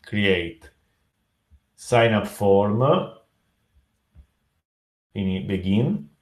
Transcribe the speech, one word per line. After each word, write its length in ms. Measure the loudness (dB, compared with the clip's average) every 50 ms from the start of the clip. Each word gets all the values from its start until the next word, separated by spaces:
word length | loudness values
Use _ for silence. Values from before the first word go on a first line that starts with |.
create, 720 | -14 -8 -4 0 2 2 2 0 -2 -6 -10 -16 -20 -20 _ _ _ _ _ _ _ _ _ _ _ _ _ _ _ _ _ _ _ _
sign 420 | _ -16 -4 0 2 4 4 4 2
up 100 | 0 -2
form, 1000 | -4 -6 -2 2 4 4 4 4 2 0 0 2 2 2 0 -2 -6 -12 -20 _ _ _ _ _ _ _ _ _ _ _ _ _ _ _ _ _ _ _ -20 -20 _ _ _ _ _ _ _ _ _ _ _ _ _ _ _ _ _
quindi 300 | -8 -6 -4 -4 -4 -4
begin. 720 | -4 -6 -6 -4 -2 0 0 0 0 0 -2 -6 -8 -14 _ _